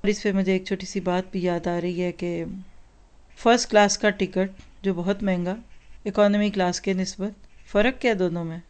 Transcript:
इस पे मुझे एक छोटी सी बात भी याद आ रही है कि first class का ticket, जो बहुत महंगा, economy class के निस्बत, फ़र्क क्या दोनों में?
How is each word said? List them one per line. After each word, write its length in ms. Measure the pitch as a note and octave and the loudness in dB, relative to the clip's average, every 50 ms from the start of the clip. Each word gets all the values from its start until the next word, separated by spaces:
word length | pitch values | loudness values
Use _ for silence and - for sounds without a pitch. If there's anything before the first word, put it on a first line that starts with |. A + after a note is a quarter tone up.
| - G3 | 0 0
इस 120 | G#3 - - | -2 0 0
पे 80 | G#3 F#3+ | 0 2
मुझे 220 | G3 F#3+ F#3+ F#3+ | 2 2 2 2
एक 120 | F#3 F#3 | 0 0
छोटी 180 | - G3 F#3+ F#3+ | -4 -6 -6 -6
सी 140 | - - G3+ | -6 -6 -4
बात 300 | F3 F3+ F3+ F3+ F#3 F#3 - | -2 0 0 0 -2 -2 -4
भी 120 | F#3+ E3+ | -2 -2
याद 200 | F3+ F3 E3+ - | 0 -2 -2 -2
आ 100 | F#3 F3 F3 | -2 -2 -2
रही 200 | E3+ F3+ F3 F3 | -2 -2 -2 -2
है 120 | F3+ F3+ F3 | -2 -4 -4
कि 180 | - F3+ F3 E3+ E3+ E3 - F#3 F#3+ F#3 - - - - - _ - - _ - - - - - - | -4 -6 -4 -4 -4 -6 -8 -10 -12 -14 -18 -20 -20 -20 -20 _ -20 -20 _ -20 -20 -20 -20 -20 2
first 300 | - A#3 A#3+ A#3+ - - | 4 4 6 6 4 4
class 280 | A3 G#3 G#3 G3 - | 6 6 6 6 4
का 120 | - - G#3 | 2 0 0
ticket, 380 | G3+ - G3 F#3 - F#3 F#3+ F#3+ F#3+ - - - - - - | 2 0 -4 -2 0 -2 -2 -2 -4 -14 -20 -20 -20 -4 -4
जो 100 | G3 F#3 | -2 -2
बहुत 300 | E3+ E3+ F#3+ G3+ G3 G#3+ | 0 -2 -2 -2 0 0
महंगा, 340 | G3 F#3 F3 F3 F3+ F#3+ A#3 - - - - - - - - - | -2 0 0 -2 -4 -4 -6 -10 -18 -20 -20 -20 -20 -20 -10 -10
economy 420 | G3+ F#3+ G#3+ G#3 G3+ G3+ G#3 G#3 G#3 | -4 2 4 4 4 4 2 2 0
class 280 | G3 G3 F3+ F3+ F3 - | 0 0 0 0 0 -2
के 140 | - G3 F#3+ | -2 -2 -2
निस्बत, 420 | F#3 F#3 F#3 - - F#3 G#3+ A3 - - - - - - | -2 -2 -4 -6 -6 -8 -8 -8 -12 -20 -20 -20 -20 -16
फ़र्क 300 | - - G3+ G#3+ B3+ B3+ - | -2 2 2 2 2 0 0
क्या 120 | - B3 A3 | 0 0 2
दोनों 280 | F#3 F#3 F3 F3 E3+ E3+ | 2 0 0 0 -4 -6
में? 180 | D#3+ D#3+ E3+ - | -6 -8 -10 -14